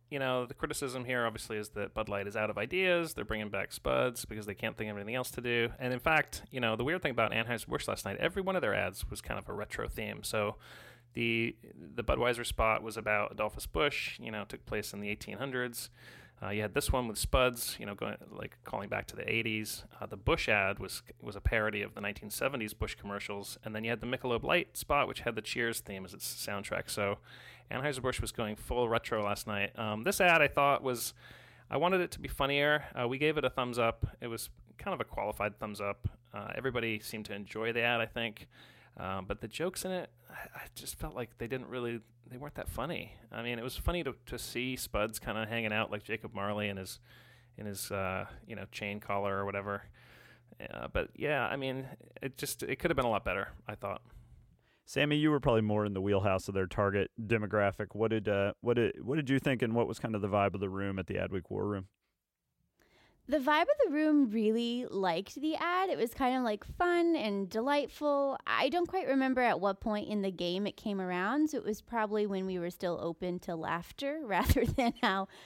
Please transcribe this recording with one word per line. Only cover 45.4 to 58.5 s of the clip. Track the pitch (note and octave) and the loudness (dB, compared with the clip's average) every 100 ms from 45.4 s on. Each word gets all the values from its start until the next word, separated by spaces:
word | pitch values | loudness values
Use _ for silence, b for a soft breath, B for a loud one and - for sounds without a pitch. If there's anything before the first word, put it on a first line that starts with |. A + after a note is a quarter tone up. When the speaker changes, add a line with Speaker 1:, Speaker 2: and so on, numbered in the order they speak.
| G#2+ | -2
Speaker 1:
hanging | A#2 A2 | -2 0
out | G#2+ A2 | 0 0
like | G#2 | -4
Jacob | - A2 A2 G2 | -4 -6 -6 -4
Marley | G2+ G#2 G#2 | -2 0 -2
in | G2 | -4
his, | F#2 - b b b b b - | -8 -12 b b b b b -10
in | G#2+ | -8
his, | G2 - | -6 -4
uh, | G2+ F#2+ F#2+ F#2+ - - | -2 -2 -2 -6 -12 -12
you | G#2+ | -10
know, | G2 | -10
chain | - G#2 G#2 | -8 -6 -4
collar | - G2+ G2+ G2 | -2 0 0 0
or | G2 | 0
whatever. | G2 G2+ G2 B B B B B B _ - - | -2 -2 -4 B B B B B B _ -14 -12
Uh, | - A#1+ | -8 -4
but | F#2+ - - | -2 -2 -2
yeah, | D3 C#3+ A#2 | -2 0 0
I | C#3 | 0
mean, | C3+ C3 C3 - - - | -2 -4 -6 -12 -18 -8
it | C3+ - | -8 -6
just, | C#3+ - | -6 -4
it | - C3+ | -4 0
could | F3 | 0
have | C#3 | 2
been | B2 | 2
a | |
lot | G#2 G#2 | 2 0
better, | F#2+ G2 - - | -2 -4 -8 -10
I | |
thought. | G#2+ G2+ - - b b b - _ _ _ - | -8 -6 -8 -12 b b b -20 _ _ _ -4
Speaker 2:
Sammy, | - D3 D3+ | 0 2 4
you | D3+ | 6
were | D3 | 6
probably | C#3 A2+ | 6 6
more | G#2+ G#2 G#2 | 6 4 2
in | |
the | G2 | 2
wheelhouse | G2 G2 G2+ F#2+ - | 4 4 6 2 2
of | |
their | G2 F#2 | 0 0
target | - G2+ G2 - - | 4 4 4 0 -2
demographic. | A2 A2+ G#2 G#2+ G2+ - G#2 | 0 0 2 4 4 2 -4
What | G#2 A2 | 0 2
did, | A2 G#2 | 2 2
uh, | G2 G2 | 2 2